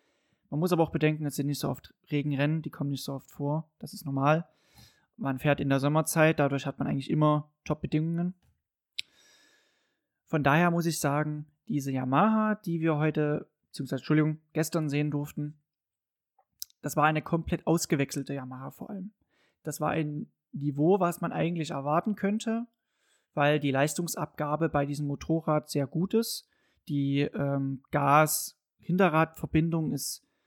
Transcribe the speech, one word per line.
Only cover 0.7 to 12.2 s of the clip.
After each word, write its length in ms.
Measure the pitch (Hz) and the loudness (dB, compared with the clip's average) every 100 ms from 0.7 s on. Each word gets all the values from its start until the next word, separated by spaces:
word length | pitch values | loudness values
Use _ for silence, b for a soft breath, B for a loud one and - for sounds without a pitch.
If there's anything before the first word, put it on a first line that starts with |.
aber 100 | 170 | 2
auch 80 | 160 | 0
bedenken, 340 | 151 151 156 147 | 2 0 0 -4
es 120 | - | -4
sind 100 | 143 | -4
nicht 120 | 139 | -2
so 100 | 143 | -4
oft 240 | - - _ - | -6 -12 _ -6
Regenrennen, 500 | 147 147 139 147 160 | -2 0 0 0 0
die 80 | 151 | -4
kommen 200 | - 143 | -6 -4
nicht 160 | 139 - | -4 -6
so 80 | |
oft 180 | 135 - | -10 -12
vor, 400 | - 143 156 - _ | -6 -2 -2 -6 _
das 140 | 151 | -14
ist 120 | - 143 | -10 -6
normal. 400 | 135 139 160 - b b b b b b - | 0 4 2 0 b b b b b b -8
Man 240 | 139 131 | -6 0
fährt 220 | 151 143 | 0 2
in 80 | 139 | 2
der 100 | 135 | 2
Sommerzeit, 600 | 143 156 156 165 156 160 | 2 2 2 4 4 4
dadurch 260 | 139 139 143 | 2 0 -4
hat 140 | - | -4
man 80 | - | -2
eigentlich 200 | 139 139 | -2 0
immer 400 | 151 151 151 - _ | 2 4 2 -2 _
Top-Bedingungen. 680 | - 151 151 156 160 170 180 - _ _ _ _ _ - b b b b b b b b b b b b _ | -6 -4 -2 0 0 -2 -4 -6 _ _ _ _ _ -14 b b b b b b b b b b b b _
Von 180 | 156 | 2
daher 260 | 135 156 175 | 4 4 4
muss 140 | 170 165 | 2 -2
ich 140 | 156 | -2
sagen, 460 | 143 147 151 151 151 _ - | 0 0 -2 -6 -12 _ -6
diese 240 | 143 135 | -4 -2
Yamaha, 640 | 131 127 139 | -2 2 4